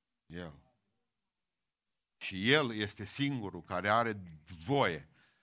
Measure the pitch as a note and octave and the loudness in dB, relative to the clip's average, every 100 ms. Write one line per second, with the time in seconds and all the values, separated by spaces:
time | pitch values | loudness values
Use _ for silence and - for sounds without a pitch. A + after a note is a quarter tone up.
0 | _ _ _ E2+ E2+ C#2 _ _ _ _ | _ _ _ -10 -10 -12 _ _ _ _
1 | _ _ _ _ _ _ _ _ _ _ | _ _ _ _ _ _ _ _ _ _
2 | _ _ - F#2 G#2+ D3+ C3 G#2+ G2+ - | _ _ -8 -2 4 6 4 0 -4 -4
3 | G#2 - C#3 C3 G2 E2+ - F2+ G2+ A2+ | -10 -2 -2 -2 -6 -8 -6 -2 4 4
4 | A#2 G#2 F2+ D#2 - E2+ E2 C#3 G#2+ D#2 | 4 -2 -8 -18 -18 -14 -2 2 2 0
5 | - _ _ _ | -8 _ _ _